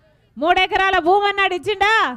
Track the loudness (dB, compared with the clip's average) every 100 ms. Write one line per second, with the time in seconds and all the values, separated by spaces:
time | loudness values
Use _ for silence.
0 | _ _ _ -4 0 0 0 0 0 0
1 | 2 2 2 0 -2 -2 -4 -2 0 0
2 | -2